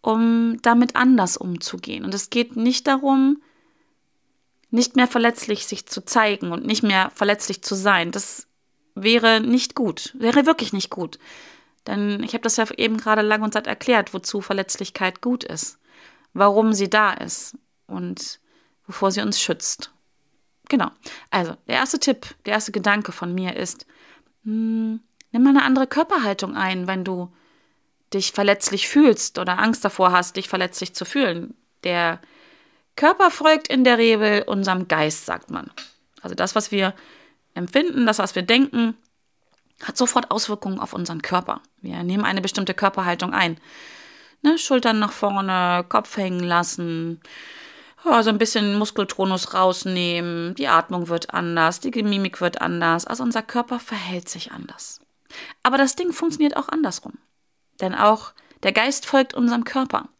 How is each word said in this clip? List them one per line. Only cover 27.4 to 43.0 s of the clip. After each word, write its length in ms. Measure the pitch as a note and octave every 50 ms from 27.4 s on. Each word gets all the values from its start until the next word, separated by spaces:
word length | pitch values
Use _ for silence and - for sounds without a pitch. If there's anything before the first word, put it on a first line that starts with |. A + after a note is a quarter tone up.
| _ _ _ _ _ _ _ _ _ _ _ _ _ _ -
dich 180 | G3 F#3+ -
verletzlich 560 | - - G3+ G3+ G3+ G3+ - - G3+ F#3 -
fühlst 500 | - - C#4+ D4+ C4 G#3+ G#3+ - - _
oder 220 | - F#3 F3+ F3+ F#3
Angst 260 | G#3 A3+ A3+ - -
davor 260 | G3 - - F#3 F3+
hast, 260 | F3+ F3+ F3+ - -
dich 120 | F#3+ G3 -
verletzlich 460 | - F#3 F#3 F3+ - - F#3 - -
zu 100 | - F#3
fühlen. 480 | - - C#4 C4+ G3 E3+ E3+ E3+ - - _ _ _ _ _ -
Der 360 | F3+ F3 F3 E3+ E3 E3 - - _ _ _ _ _ _ _ _ _ _ _ _ _ _
Körper 340 | - C#4+ D#4 F#4+ F#4+ G4 F4
folgt 380 | - - D4 D#4 D#4 D#4 D#4
in 160 | - C#4 C4 B3+
der 140 | B3 A#3+
Regel 460 | A3+ A#3 A3+ A3+ G#3 G#3+ G#3+ G#3 G3+ -
unserem 440 | - G#3 G3 G3 F#3+ F#3 F#3 F3+
Geist, 380 | F3+ E3 D#3 D3+ D#3 D#3 - -
sagt 260 | - - - - -
man. 200 | - F2+ - - _ - - - _ _ _ _ _ -
Also 140 | - - -
das, 200 | - F3+ F#3+ -
was 160 | A3 G#3 -
wir 240 | G#3 G3 F#3+ F#3+ G3 - - - - - _ _ _ _ _ _ _
empfinden, 520 | - E3+ F3 - C#4 D#4+ F4 D4 C4+ A#3+
das, 140 | A3 G#3 -
was 160 | F#3+ F#3+ -
wir 80 | F#3 F3+
denken, 520 | F3+ A3+ B3+ C#4 C#4 - A#3 A#3 A3+ A3+ _ _ _ _ _ _ _ _ _ _ _ _ _ _ _ _ _ -
hat 140 | - -
sofort 340 | - B3+ A#3+ - B3 A#3+ -
Auswirkungen 480 | - G#3 - - G#3 G3+ - G3 F#3+ -
auf 140 | - - -
unseren 280 | - F3 F3 E3+ D#3+
Körper. 400 | - - F#3 F3+ F3+ - - - _ _ _ _
Wir 200 | - F3+ F3 F3 F3
nehmen 200 | F3 F#3 G3+ G#3
eine 180 | F3 F#3+ G3
bestimmte 320 | F#3 G3 - G#3 G3 F3 F#3
Körperhaltung 600 | - G#3 G3 G3 G3